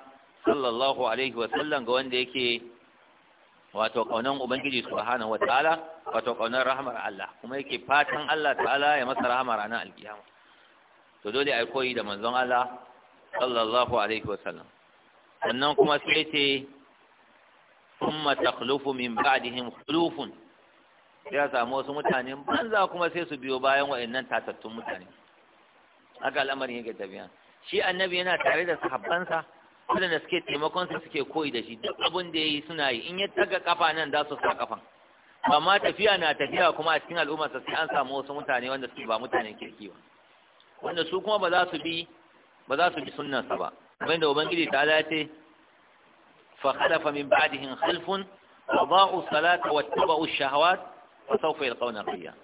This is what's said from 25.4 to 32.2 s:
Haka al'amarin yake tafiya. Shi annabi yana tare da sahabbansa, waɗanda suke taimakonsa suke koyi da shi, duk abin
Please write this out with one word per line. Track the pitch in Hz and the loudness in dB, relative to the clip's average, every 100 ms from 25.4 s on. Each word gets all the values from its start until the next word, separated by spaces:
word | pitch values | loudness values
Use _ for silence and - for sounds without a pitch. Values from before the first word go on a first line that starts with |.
| _ _ _ _ _ _ _ - | _ _ _ _ _ _ _ -8
Haka | 135 135 | -4 -2
al'amarin | 135 135 131 120 113 | -2 -2 -4 -6 -8
yake | |
tafiya. | 110 98 98 95 - _ _ - | -10 -10 -10 -16 -20 _ _ -4
Shi | 190 | 0
annabi | 196 180 190 180 | 0 0 -2 0
yana | 185 165 | 0 2
tare | 175 156 175 | 2 2 0
da | 151 | -2
sahabbansa, | 170 - - 170 175 160 - - - _ - | -2 -4 -2 -2 0 -4 -4 -20 -20 _ -2
waɗanda | - 185 156 | 0 2 0
suke | - 180 - | 0 -4 -2
taimakonsa | 143 156 180 180 - | -2 -2 -2 -4 -6
suke | - 151 131 | -6 -6 -2
koyi | 160 147 | -2 -2
da | 120 | -4
shi, | - 113 | -8 -10
duk | - - - | -8 -2 -2
abin | 175 | -2